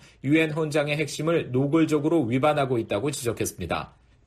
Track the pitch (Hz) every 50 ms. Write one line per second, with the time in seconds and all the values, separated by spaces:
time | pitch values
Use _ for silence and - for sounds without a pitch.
0 | - - _ _ - 131 147 160 165 156 151 160 160 151 143 151 143 147 147 147
1 | 156 143 - - 151 160 170 156 - - 123 127 139 139 143 160 160 143 151 151
2 | 139 156 170 165 139 110 120 131 131 151 151 143 139 123 131 117 110 - - 101
3 | 110 151 139 - - 117 110 - 110 92 - - 90 - 92 80 73 - - _
4 | _ _ _ _ _